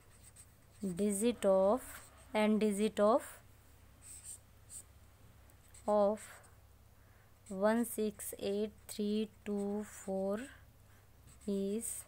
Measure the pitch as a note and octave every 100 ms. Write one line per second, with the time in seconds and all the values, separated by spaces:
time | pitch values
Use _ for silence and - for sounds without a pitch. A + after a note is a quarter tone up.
0 | - - - - - - - - G3 F3
1 | G#3 G3 A#3+ A3 G3 F#3+ F#3+ B3+ - -
2 | - - - G#3+ G#3+ G#3+ G#3+ G3 G#3+ G#3
3 | G#3 C#4 - - - - - - - -
4 | - - - - - - - - - -
5 | - - - - - - - - - G#3
6 | G3+ G#3+ - - - - - - - -
7 | - - - - - F#3+ G#3 A3+ A#3 -
8 | G#3+ G#3 - - G3 G3+ G#3+ - - -
9 | G#3 G#3+ G#3+ - - G3+ G3+ G#3 G#3 -
10 | - F#3+ G3 G#3 C4+ - - - - -
11 | - - - - - G3 G3 G#3+ A3+ -